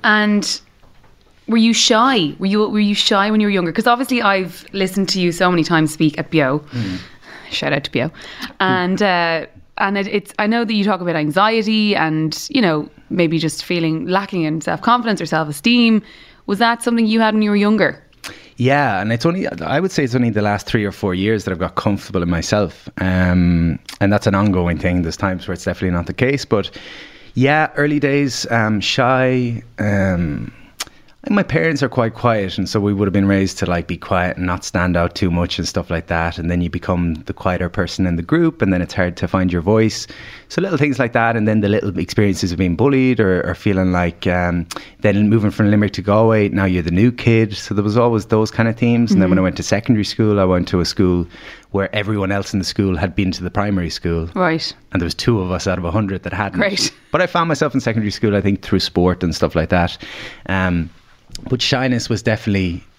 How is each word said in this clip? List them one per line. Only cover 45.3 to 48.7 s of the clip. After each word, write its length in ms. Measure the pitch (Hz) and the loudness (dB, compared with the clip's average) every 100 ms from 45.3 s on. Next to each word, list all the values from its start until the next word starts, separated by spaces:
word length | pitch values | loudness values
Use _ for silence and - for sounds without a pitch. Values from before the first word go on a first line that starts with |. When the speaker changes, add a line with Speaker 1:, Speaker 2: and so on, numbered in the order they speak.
| 110 104 | 4 2
Speaker 2:
from 220 | - 107 | 2 2
Limerick 220 | 104 104 | 4 2
to 80 | - | -2
Galway, 480 | 98 104 113 110 101 | 0 4 4 4 2
now 160 | 101 95 | 2 0
you're 180 | 90 | 0
the 80 | 82 | 0
new 180 | 87 117 | 2 2
kid. 460 | 120 - 113 113 104 | 2 2 4 2 -2
So 180 | - | -4
there 120 | 101 104 | -2 0
was 100 | 107 | 2
always 300 | 120 113 - | 2 2 0
those 260 | 110 110 | 0 0
kind 160 | - | 0
of 80 | 113 | 0